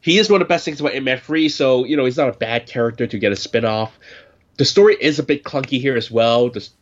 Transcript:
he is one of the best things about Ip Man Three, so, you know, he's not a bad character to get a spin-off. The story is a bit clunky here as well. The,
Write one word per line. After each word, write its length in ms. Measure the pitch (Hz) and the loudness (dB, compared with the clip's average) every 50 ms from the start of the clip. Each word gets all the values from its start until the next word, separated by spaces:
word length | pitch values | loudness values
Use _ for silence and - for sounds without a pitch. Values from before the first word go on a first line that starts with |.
he 180 | - 156 170 202 | -2 0 2 2
is 120 | 214 196 | 4 4
one 100 | 208 190 | 2 2
of 60 | 175 | 2
the 60 | 151 175 | 2 0
best 120 | 170 - | -2 -2
things 160 | - 151 139 | -4 -6 -4
about 140 | 147 143 - | -4 -4 -4
Ip 80 | 139 139 | -2 -2
Man 160 | 131 127 127 | -2 -2 -4
Three, 300 | - - 151 160 160 151 | -4 -4 -2 0 0 0
so, 360 | 147 - 147 131 127 127 127 | 0 0 2 2 2 2 2
you 120 | 120 151 | 0 0
know, 80 | 147 135 | 0 0
he's 140 | 127 127 139 | 0 0 0
not 100 | 147 131 | -2 -2
a 100 | 117 - | -2 -4
bad 280 | 117 110 117 120 120 | -4 -4 -4 -4 -6
character 400 | - - 127 117 117 113 117 120 | -6 -4 -2 -2 -2 -2 -4 -6
to 120 | 113 - 107 | -6 -4 -2
get 140 | 98 104 101 | -2 -2 -2
a 40 | |
spin-off. 600 | 92 - - - 117 113 110 110 110 110 107 - _ - - - - - _ _ _ _ _ _ - | -2 -4 -4 -2 -2 0 0 -2 -2 -4 -6 -8 _ -20 -20 -20 -20 -20 _ _ _ _ _ _ -2
The 60 | 139 | -2
story 320 | - - - 202 214 208 - | 2 4 6 6 6 6 4
is 180 | - 147 151 147 | 2 0 0 0
a 40 | 147 | 0
bit 220 | - 151 143 - | -2 -2 -4 -4
clunky 360 | - - 143 135 - 139 127 | -6 -8 -6 -6 -4 -4 -2
here 160 | 123 139 135 | -2 -2 -2
as 140 | 117 110 - | -2 -2 -2
well. 400 | 113 113 113 117 117 120 120 123 | 0 2 2 4 4 2 2 0
The, 180 | 123 110 - - _ _ | -2 -6 -12 -14 _ _